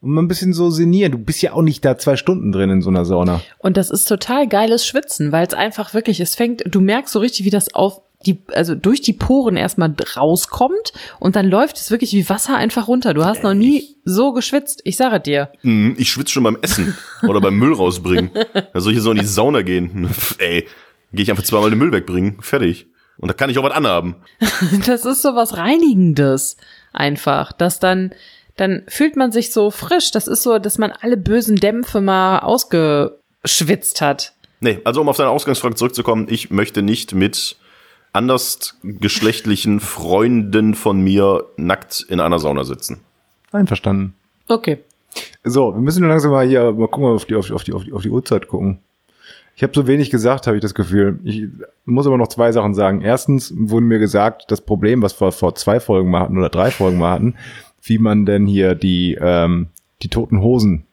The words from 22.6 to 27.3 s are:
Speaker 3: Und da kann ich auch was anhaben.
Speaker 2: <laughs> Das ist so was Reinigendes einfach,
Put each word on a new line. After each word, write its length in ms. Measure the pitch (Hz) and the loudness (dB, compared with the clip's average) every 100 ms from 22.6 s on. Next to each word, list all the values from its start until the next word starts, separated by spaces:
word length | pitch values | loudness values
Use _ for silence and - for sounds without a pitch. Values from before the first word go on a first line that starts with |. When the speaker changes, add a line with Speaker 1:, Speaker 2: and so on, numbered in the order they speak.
| 101 87 - _ _ _ | 0 -2 -10 _ _ _
Speaker 3:
Und 100 | 92 | -8
da 40 | |
kann 160 | - 139 | -4 -2
ich 80 | 127 | 0
auch 40 | |
was 100 | 135 | 0
anhaben. 420 | 143 135 87 87 87 _ _ 220 | 0 0 0 -2 -8 _ _ -4
Speaker 2:
<laughs> 360 | - 185 196 196 | -2 0 0 0
Das 180 | 247 240 | -2 -2
ist 160 | 269 | 0
so 140 | 294 240 | 0 0
was 200 | 233 190 | -2 -2
Reinigendes 1000 | 175 311 330 208 180 143 139 135 - - - - _ | 0 4 4 4 4 4 2 2 -2 -10 -20 -20 _
einfach, 580 | - 143 147 - | -4 -4 -2 -2